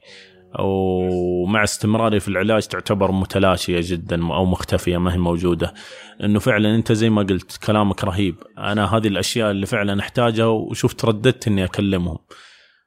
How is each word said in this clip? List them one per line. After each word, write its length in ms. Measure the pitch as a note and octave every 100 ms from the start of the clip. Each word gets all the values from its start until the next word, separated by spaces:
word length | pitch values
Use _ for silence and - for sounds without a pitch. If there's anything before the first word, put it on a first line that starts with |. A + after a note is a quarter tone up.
| - - - - - -
ومع 1040 | G2 F#2+ F#2+ F#2 F#2 F2+ F2+ F2+ F2+ G#2+
استمراري 560 | G#2 - G#2+ A2 A2+ G#2+
في 80 | G2+
العلاج 400 | F#2 G2+ G#2+ -
تعتبر 440 | F#2 - G2+ F#2+
متلاشية 680 | F#2+ F#2 G2 F#2+ F2+ - F2
جدًا 320 | E2+ E2+ F2 E2+
أو 300 | E2+ D2+ F#2
مختفية، 520 | F2+ - F#2 - F2
ما 160 | F2+
هي 40 | F2
موجودة. 560 | F2 E2+ F2+ E2 E2+ - - - - -
إنه 160 | G#2 G#2
فعلًا 360 | C3 G#2 G#2+ A2+
أنت 160 | A2
زي 180 | A2 A2+
ما 120 | G#2+
قلت 360 | G2 F#2 - -
كلامك 460 | - G#2+ G2+ F#2
رهيب. 320 | G2+ F2+ F#2+ E2 - -
أنا 400 | G2+ G#2 F#2+ A2+
هذه 100 | G#2+
الأشياء 440 | F#2 F#2+ A#2+ G#2+
اللي 140 | G2 G2
فعلًا 340 | A2+ G2+ G2+
أحتاجها، 460 | - - A#2+ A2 A2+
وشفت 600 | A2 - - B2 - A#2
رددت 420 | G#2+ B2+ - A2+
إني 160 | G2 F#2
أكلمهم. 520 | - G2+ F#2+ F2 D#2 _ - - - _ _